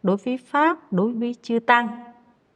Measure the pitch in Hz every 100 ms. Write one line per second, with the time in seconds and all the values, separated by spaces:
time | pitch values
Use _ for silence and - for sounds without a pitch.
0 | 185 196 247 247 - 294 320 320 - 185
1 | 214 233 240 240 - 233 226 240 233 -
2 | - - _ _ _